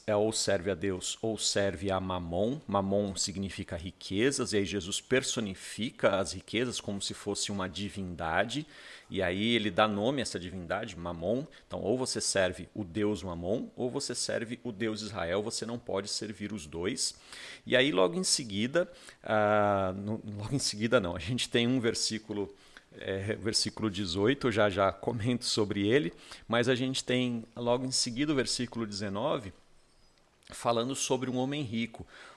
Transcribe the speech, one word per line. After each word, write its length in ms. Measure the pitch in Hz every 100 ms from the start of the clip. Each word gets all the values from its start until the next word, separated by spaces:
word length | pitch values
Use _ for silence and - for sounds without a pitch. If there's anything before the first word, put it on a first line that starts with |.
| -
é, 80 | 104
ou 160 | 107
serve 400 | 110 - 98 85
a 40 | 90
Deus 420 | 98 90 - -
ou 160 | 113 107
serve 540 | - 104 98 90 98
a 80 | 95
Mamon. 640 | 92 90 85 87 107 135 -
Mamon 500 | 98 98 101 101 95
significa 600 | - 92 98 - 95 85
riquezas, 800 | 90 - - 95 127 139 110
e 40 | 104
aí 80 | 98
Jesus 360 | 98 87 101
personifica 1160 | - 127 127 - 107 92 - - 110 - 117 95
as 140 | 95
riquezas 480 | 90 - 104 123 110
como 220 | - 101
se 120 | -
fosse 380 | 104 - 101 -
uma 160 | 101 92
divindade, 1000 | 85 101 98 92 82 82 85 110 127 160 - - - -
e 120 | 90
aí 340 | 90 92 110 117
ele 160 | 107
dá 160 | 90 110
nome 320 | 101 110 143
a 40 |
essa 160 | 110 101
divindade, 580 | 87 92 85 92 113 85
Mamon. 480 | 87 85 87 123 160 - -
Então, 140 | 92
ou 180 | 87 127
você 220 | 131 -
serve 480 | - 98 92 87 90 -
o 80 |
Deus 400 | 95 82 104 104
Mamon, 460 | 95 85 87 120 233 -
ou 140 | 123
você 240 | 127 -
serve 460 | 123 - 107 113 120
o 80 | 123
Deus 300 | 98 113 107
Israel, 400 | 107 101 85 95
você 240 | 107 - 110
não 140 | 120
pode 300 | - 95 101
servir 420 | - 110 107 104
os 160 | 104 76
dois. 480 | 82 90 - - - - - - - -
E 100 | 123
aí, 160 | 135
logo 240 | 175 185 170
em 80 |
seguida, 680 | 185 - 123 98 120 160 180 - - -
ah, 720 | - 107 104 104 104 101 95 95
no, 260 | 101 107 - 101
logo 160 | 110
em 60 | 139
seguida 400 | - 104 113 127
não, 160 | 92 87
a 40 |
gente 280 | 82 113 -
tem 180 | 120 117
um 140 | 131
versículo, 720 | 113 110 - 110 - 104 98 - - - - -
é, 340 | - 98 98 113
versículo 540 | 107 107 110 - 107
dezoito, 580 | 92 101 87 104 139 131
eu 40 |
já, 180 | 104 104
já 220 | 92 98
comento 540 | - - 120 110 120 -
sobre 420 | - 104 101 101
ele, 240 | 131 160 - - - -
mas 220 | 117 120
a 80 | 127
gente 260 | 131 131
tem 440 | - 123 127 117 113 -
logo 300 | 120 123 131
em 60 |
seguida 420 | 131 131 117 151
o 20 | 143
versículo 500 | 113 - 120 117 110
dezenove, 680 | 101 104 98 135 165 98 - _ - _ _ _ _ _ _ -
falando 440 | - 123 117 120 135
sobre 340 | - 131 127
um 80 | 127
homem 260 | 131 143
rico. 420 | 131 113 117 - - - -